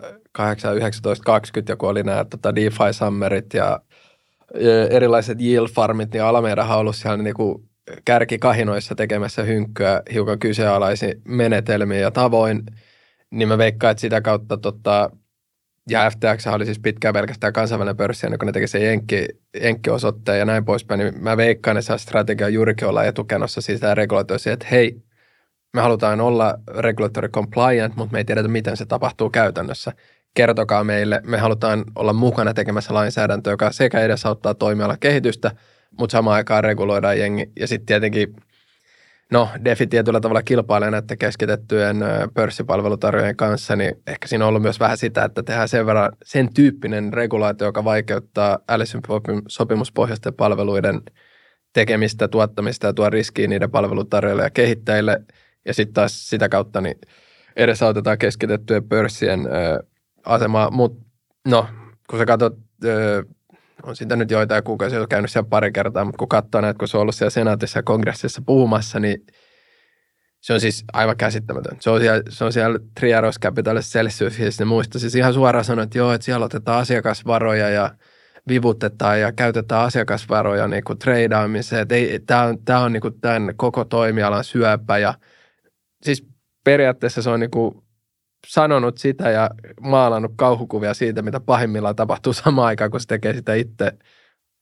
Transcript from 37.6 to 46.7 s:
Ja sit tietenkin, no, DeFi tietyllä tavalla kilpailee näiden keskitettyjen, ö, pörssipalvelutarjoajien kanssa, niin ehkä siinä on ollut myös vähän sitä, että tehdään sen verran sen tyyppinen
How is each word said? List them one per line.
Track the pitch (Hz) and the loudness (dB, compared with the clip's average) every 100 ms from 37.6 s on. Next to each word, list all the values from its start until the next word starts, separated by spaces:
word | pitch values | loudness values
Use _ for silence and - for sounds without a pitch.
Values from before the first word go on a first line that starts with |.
Ja | 110 | -6
sit | 107 110 | -6 0
tietenkin, | 107 107 107 101 110 _ _ _ _ _ _ _ _ _ | 0 2 0 -2 -4 _ _ _ _ _ _ _ _ _
no, | 120 110 110 | 2 2 0
DeFi | 120 117 117 | -2 0 2
tietyllä | 117 113 110 | 2 2 2
tavalla | 113 110 | 2 0
kilpailee | 110 123 107 104 104 | 2 0 2 0 0
näiden | 107 107 101 | -2 -4 -4
keskitettyjen, | 107 - 110 107 110 107 101 104 | -4 -2 -2 -2 -2 0 0 0
ö, | 107 107 110 | -2 -2 -2
pörssipalvelutarjoajien | - 107 - 117 95 104 104 104 104 104 104 | -2 -2 -2 -2 0 0 0 0 0 0 0
kanssa, | 110 104 - 101 | -2 -2 -2 -2
niin | 98 - - | -2 -4 -10
ehkä | - - | -12 -6
siinä | 113 | 0
on | 107 | 2
ollut | 110 | 2
myös | 107 110 | 0 2
vähän | 113 123 | 0 0
sitä, | 113 107 | -2 0
että | 104 - | -2 -4
tehdään | 120 117 113 | -4 -2 0
sen | 120 110 | 0 2
verran | 107 101 - | 2 0 -2
sen | - 139 127 | -4 0 0
tyyppinen | - 143 | 4 4